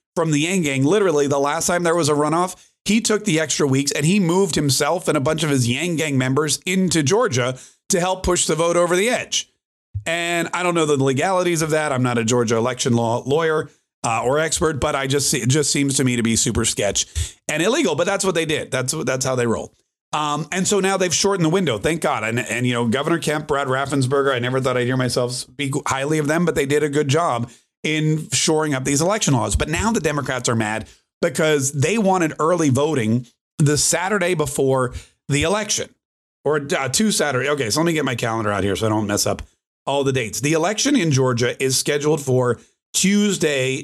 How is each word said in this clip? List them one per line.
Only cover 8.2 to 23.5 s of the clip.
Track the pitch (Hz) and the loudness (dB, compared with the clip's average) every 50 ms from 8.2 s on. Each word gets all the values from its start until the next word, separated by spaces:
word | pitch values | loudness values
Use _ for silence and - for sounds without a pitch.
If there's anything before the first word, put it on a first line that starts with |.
| 185 | -2
push | 180 175 175 - | 0 0 0 0
the | - 160 | 0 0
vote | 151 165 170 170 | 0 0 2 2
over | 175 175 170 175 | 2 2 2 2
the | 180 208 240 | 2 2 2
edge. | 247 156 107 - - - - - _ _ _ _ _ _ _ _ - 104 104 | 0 -2 -4 -4 -6 -6 -6 -8 _ _ _ _ _ _ _ _ -12 -10 -6
And | - 165 170 170 170 175 170 165 165 - | -4 -4 -4 -2 -2 -2 -2 -2 -2 -2
I | 175 180 | -2 -2
don't | 180 175 | 0 0
know | 170 160 | 2 2
the | 151 147 135 135 | 2 2 2 2
legalities | 135 135 135 151 190 190 180 180 175 175 151 | 2 2 2 0 0 0 0 0 0 0 0
of | 165 156 | 0 0
that. | 151 156 151 151 | 0 0 0 0
I'm | 135 123 127 | 0 0 0
not | 123 123 120 | 0 0 0
a | 113 | 0
Georgia | 110 123 123 120 110 120 | 2 2 2 2 2 2
election | 113 110 127 123 - - 139 117 | 0 0 0 -2 -2 -2 0 0
law | 117 117 113 117 120 - | 0 0 0 -2 -2 -2
lawyer, | 123 143 160 165 160 156 156 147 143 - _ _ _ _ _ - | 0 0 0 0 0 0 -2 -4 -6 -10 _ _ _ _ _ -4
uh, | 120 113 117 117 | -2 -2 0 0
or | 123 139 151 | 0 2 2
expert, | 160 165 151 - - 156 160 127 | 0 0 -2 0 0 -2 0 -2
but | - 151 147 | -2 -2 -2
I | 139 135 135 | -2 -2 0
just, | 135 143 131 - 139 | 0 0 0 0 -2
it | 135 107 127 | -2 0 2
just | 131 156 143 - - | 2 2 2 0 0
seems | 143 139 139 131 | 0 0 0 0
to | 135 135 | 0 0
me | 127 123 | 0 0
to | 117 110 | 0 0
be | 117 113 | 0 0
super | 107 - 131 104 120 113 | 0 0 0 0 0 0
sketch | - - - 107 101 98 - - - - - - - - - _ - | -2 -2 -2 -2 -2 -2 -2 -4 -4 -4 -6 -6 -6 -8 -12 _ -6
and | 151 151 | -4 -2
illegal. | 165 202 254 339 294 185 151 | 0 0 2 2 2 0 0
But | 135 175 | 0 0
that's | 180 202 190 - | 0 0 0 0
what | 190 170 | 0 0
they | 170 156 | 0 0
did. | 151 156 123 - - | 0 -2 -4 -4 -4
That's, | - 131 127 127 - | -4 -4 -2 -2 -4
that's | 151 - 135 131 131 131 | -4 -2 -2 -2 -2 -2
how | 135 131 | -2 0
they | 123 120 117 | 0 0 0
roll. | 104 80 - - _ _ _ _ _ _ _ _ - | 0 -2 -4 -8 _ _ _ _ _ _ _ _ -4
Um, | 151 151 147 147 143 160 - 175 | -4 -2 -2 -2 -4 -4 -4 -4
and | 185 185 | -2 0
so | - 202 202 | 0 2 2
now | 190 196 196 | 2 2 2
they've | 190 185 180 151 | 0 0 0 0
shortened | - - 196 202 190 165 | 0 0 0 0 2 2
the | 156 | 2
window. | 170 196 190 143 113 104 | 2 2 2 0 -2 0
Thank | - 156 170 165 | 0 -2 -2 0
God. | - 170 139 117 107 | 0 -2 -2 -2 -2
And, | 110 117 123 | -2 -2 -2
and, | 123 - 107 120 123 | -4 -4 -4 -2 -2
you | 127 123 | 0 0
know, | 117 120 | 0 0
Governor | 117 107 131 147 165 170 160 | 0 0 0 0 0 -2 -2
Kemp, | - 151 147 151 156 | -2 -2 -4 -4 -2
Brad | - | -2